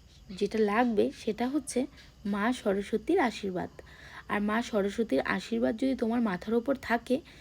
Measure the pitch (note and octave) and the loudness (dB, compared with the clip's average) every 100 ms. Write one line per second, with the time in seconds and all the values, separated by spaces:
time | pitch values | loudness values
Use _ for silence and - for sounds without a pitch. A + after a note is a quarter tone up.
0 | - - - F#3 G3+ A3 G#3 G#3+ B3 G#3 | -20 -20 -16 -2 0 2 2 4 4 4
1 | A#3+ - - G#3 B3 C#4+ B3+ B3 D4 - | 2 0 -4 -2 -2 -2 -2 -2 -4 -6
2 | - - G#3 G3+ A3 B3+ G#3+ G3 G3+ G#3+ | -20 -10 -4 0 0 0 0 0 0 -2
3 | G#3+ F#4 B3+ - G3 F3+ F3+ - - - | 2 2 2 0 -6 -4 -6 -10 -20 -20
4 | - - - G#3 G#3 G#3+ B3 G#3+ G3+ G3+ | -18 -16 -6 -2 0 0 0 2 2 0
5 | A3 C4+ - G3 - A#3 B3+ A3+ C4+ B3 | 0 2 2 -2 -2 0 0 2 0 0
6 | A3+ A#3+ A3+ F3+ - A#3+ A#3+ C4 - A#3 | 0 2 0 0 0 0 2 -2 0 -2
7 | - C4 - - | 0 -2 -2 -18